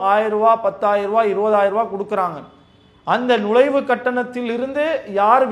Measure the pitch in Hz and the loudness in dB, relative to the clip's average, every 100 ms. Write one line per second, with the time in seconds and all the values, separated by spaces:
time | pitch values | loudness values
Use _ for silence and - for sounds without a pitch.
0 | 190 208 220 214 226 226 214 196 208 208 | 2 2 0 2 2 2 0 -2 0 0
1 | 202 220 220 190 214 208 202 202 220 196 | 0 0 0 0 0 2 2 0 -4 -6
2 | 202 202 180 151 117 - _ _ _ _ | -6 -4 -4 -6 -16 -20 _ _ _ _
3 | - 208 247 233 208 233 285 277 - 240 | -2 -2 2 0 2 2 4 2 0 -2
4 | 247 247 247 247 240 233 262 277 302 302 | -2 -4 -4 -6 -6 -4 -4 -2 -2 -4
5 | 208 196 208 254 262 | -4 0 4 4 4